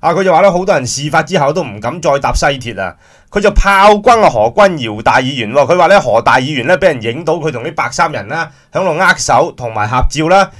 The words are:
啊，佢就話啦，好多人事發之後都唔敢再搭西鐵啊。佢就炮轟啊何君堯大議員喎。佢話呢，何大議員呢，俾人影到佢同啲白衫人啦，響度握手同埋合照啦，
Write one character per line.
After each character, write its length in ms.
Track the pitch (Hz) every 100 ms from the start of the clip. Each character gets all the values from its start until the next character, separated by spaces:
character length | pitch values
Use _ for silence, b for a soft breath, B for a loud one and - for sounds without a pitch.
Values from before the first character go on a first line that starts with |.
啊， 100 | 160
佢 140 | 170 185
就 80 |
話 80 | 165
啦， 100 | 196
好 140 | 175 190
多 100 | 165
人 100 | 127
事 240 | - 147
發 140 | 160
之 160 | 151 185
後 140 | 139
都 100 | 165
唔 160 | 143 -
敢 220 | 160 165
再 180 | 156 143
搭 140 | 131
西 120 | 123 156
鐵 340 | 139 117 98
啊。 120 | 95 - b b b
佢 100 | 202
就 100 | 202
炮 400 | 208 202 196 208
轟 280 | 208 214 233
啊 80 | 185
何 380 | 120 110 - 202
君 100 | 165 117
堯 120 | 107
大 200 | 117 120
議 140 | 131 131
員 140 | 107
喎。 200 | 135 139
佢 40 | 180
話 100 | 170
呢， 140 | 196
何 200 | 127 110
大 160 | - 127
議 160 | 131
員 140 | 147 120
呢， 100 | 175
俾 100 | 185
人 140 | 135
影 220 | 110 127
到 120 | 165 165
佢 140 | 156
同 140 | 120
啲 100 | 120
白 160 | - 117
衫 220 | 143 170
人 160 | 131 101
啦， 240 | 156 156 b b
響 100 | 156
度 100 | 190
握 140 | 156 185 -
手 320 | - 127 170
同 200 | - 120
埋 140 | 110 107
合 180 | 127 -
照 180 | 143 160
啦， 240 | 190 190 B